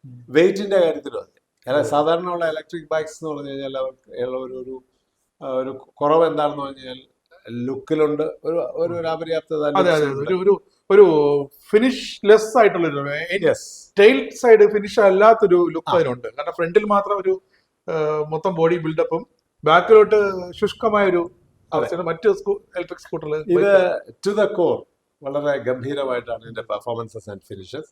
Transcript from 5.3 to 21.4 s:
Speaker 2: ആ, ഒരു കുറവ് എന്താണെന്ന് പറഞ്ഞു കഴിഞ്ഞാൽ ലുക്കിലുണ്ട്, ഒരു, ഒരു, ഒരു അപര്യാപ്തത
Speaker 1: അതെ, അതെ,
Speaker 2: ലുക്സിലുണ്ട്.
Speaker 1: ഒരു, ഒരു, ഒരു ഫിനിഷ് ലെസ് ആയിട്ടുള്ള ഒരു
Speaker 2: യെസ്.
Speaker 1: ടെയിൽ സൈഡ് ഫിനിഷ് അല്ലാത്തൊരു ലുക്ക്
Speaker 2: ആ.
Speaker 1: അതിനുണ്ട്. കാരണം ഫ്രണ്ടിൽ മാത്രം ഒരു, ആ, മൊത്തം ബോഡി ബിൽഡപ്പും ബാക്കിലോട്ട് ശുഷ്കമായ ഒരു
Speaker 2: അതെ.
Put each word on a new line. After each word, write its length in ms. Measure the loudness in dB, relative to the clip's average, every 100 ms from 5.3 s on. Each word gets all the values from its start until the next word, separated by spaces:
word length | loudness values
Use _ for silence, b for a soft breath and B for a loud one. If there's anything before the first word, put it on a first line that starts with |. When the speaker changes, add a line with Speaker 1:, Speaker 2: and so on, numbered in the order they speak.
| _
Speaker 2:
ആ, 60 | -6
ഒരു 220 | -6 -6
കുറവ് 560 | -10 -18 _ 2 4 2
എന്താണെന്ന് 360 | 0 -4 -4
പറഞ്ഞു 160 | -12 -12
കഴിഞ്ഞാൽ 360 | -16 -18 _ _ _ _ -14
ലുക്കിലുണ്ട്, 720 | -10 -8 -10 -4 0 0 0
ഒരു, 340 | -6 -6 -6 -6
ഒരു, 360 | -6 -6 -6
ഒരു 160 | -4 -6
അപര്യാപ്തത 560 | -6 -6 -6 _ -4
Speaker 1:
അതെ, 140 | 0 0
അതെ, 120 | 0
Speaker 2:
ലുക്സിലുണ്ട്. 400 | 0 0 -4 -4
Speaker 1:
ഒരു, 40 |
ഒരു, 280 | 0 0 0 _ _ _
ഒരു 580 | 6 8 6 2 0 -4 _ _
ഫിനിഷ് 500 | 2 2 -2 -12 -4
ലെസ് 340 | 4 4 6 4
ആയിട്ടുള്ള 300 | 4 2 -2
ഒരു 220 | -2 -6 -6 -4 0 0
Speaker 2:
യെസ്. 440 | 0 -6 -20 -8 6
Speaker 1:
ടെയിൽ 320 | 6 6 -4
സൈഡ് 420 | -2 6 8 6
ഫിനിഷ് 280 | 4 -2 2
അല്ലാത്തൊരു 680 | 4 6 6 6 4 2 0
ലുക്ക് 180 | -4 -2
Speaker 2:
ആ. 40 |
Speaker 1:
അതിനുണ്ട്. 340 | 0 0 -4 -10
കാരണം 240 | -10 -10
ഫ്രണ്ടിൽ 320 | -6 2 2
മാത്രം 340 | 2 -2 0 -2
ഒരു, 240 | -2 -4 _ _ _ _ -8
ആ, 40 | -4 -2 -4 -4
മൊത്തം 260 | -4 -4
ബോഡി 220 | 0 0 0
ബിൽഡപ്പും 500 | -2 -4 -4 -4 -8 _ _ _
ബാക്കിലോട്ട് 520 | 2 2 6 6 8 4 0 -4 -12
ശുഷ്കമായ 560 | -6 -6 -2 -2 2 2
ഒരു 80 | 0
Speaker 2:
അതെ. 580 | -4 _